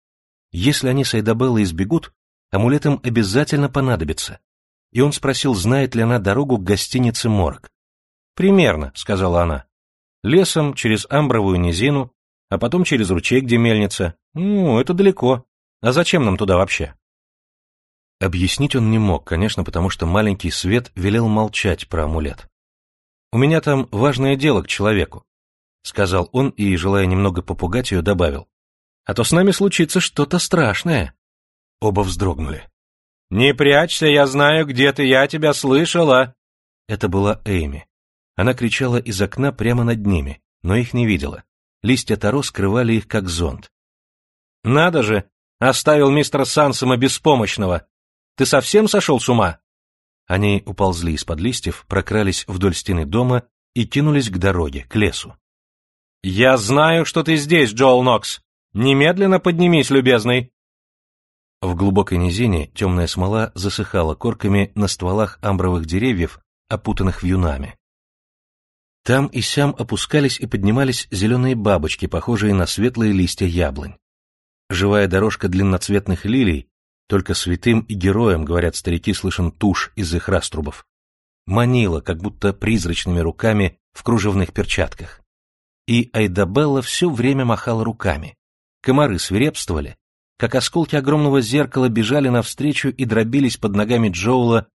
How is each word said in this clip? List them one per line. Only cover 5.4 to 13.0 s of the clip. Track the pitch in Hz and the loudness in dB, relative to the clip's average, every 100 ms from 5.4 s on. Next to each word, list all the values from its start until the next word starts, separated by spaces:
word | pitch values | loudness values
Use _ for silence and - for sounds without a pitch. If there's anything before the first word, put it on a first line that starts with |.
| 139 107 | 0 0
знает | 92 135 131 120 | 0 0 0 0
ли | |
она | 113 120 | 0 0
дорогу | 98 107 143 120 | 0 -2 0 -2
к | |
гостинице | 90 101 - 127 120 113 120 | 0 -2 -2 0 0 0 0
«Морг». | 104 80 - - _ _ _ _ _ _ - | 0 0 -4 -14 _ _ _ _ _ _ 0
«Примерно», | 185 196 139 80 69 - | 4 4 4 0 -4 -10
сказала | - 98 92 87 | -4 -2 0 2
она. | 85 73 - _ _ _ _ _ | 0 -2 -10 _ _ _ _ _
«Лесом, | 98 165 180 165 147 135 | 0 2 2 0 -2 -2
через | 117 107 - | 0 -2 0
Амбровую | 143 147 117 98 90 | 0 2 2 2 2
низину, | 87 85 127 143 123 _ _ _ _ | 0 0 0 0 -4 _ _ _ _
а | 98 | -4
потом | 117 180 | -2 0
через | 180 139 | 0 0